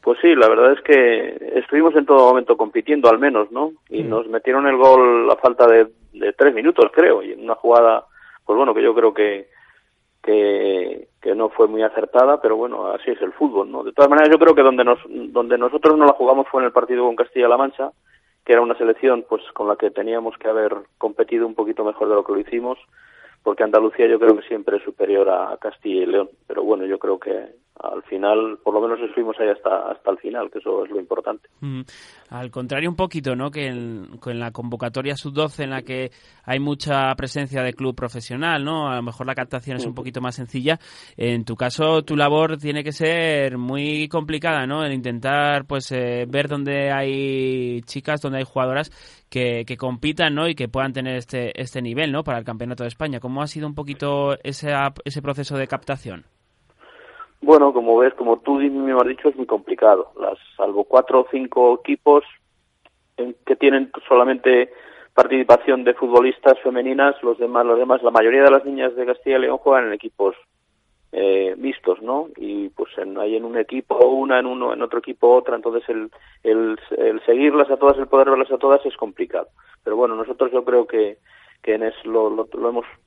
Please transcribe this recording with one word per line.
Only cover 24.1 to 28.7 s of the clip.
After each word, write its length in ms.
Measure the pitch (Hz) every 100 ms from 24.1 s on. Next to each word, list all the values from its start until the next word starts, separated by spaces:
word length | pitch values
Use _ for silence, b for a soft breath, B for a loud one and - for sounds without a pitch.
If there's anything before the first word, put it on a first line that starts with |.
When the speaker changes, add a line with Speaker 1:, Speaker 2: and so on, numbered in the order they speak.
| 113
Speaker 1:
creo 160 | 113 107
que 120 | -
siempre 300 | 110 98 101
es 60 |
superior 460 | - - 98 98 98
a 280 | 92 95 98
Castilla 460 | 107 - 110 95
y 20 | 87
León, 220 | 95 98 _ _
pero 160 | -
bueno, 220 | 101 104 95
yo 120 | 98
creo 220 | 101 95
que 440 | 104 101 110 113 _ _
al 240 | - -
final, 540 | - 95 101 107 113 107
por 100 | -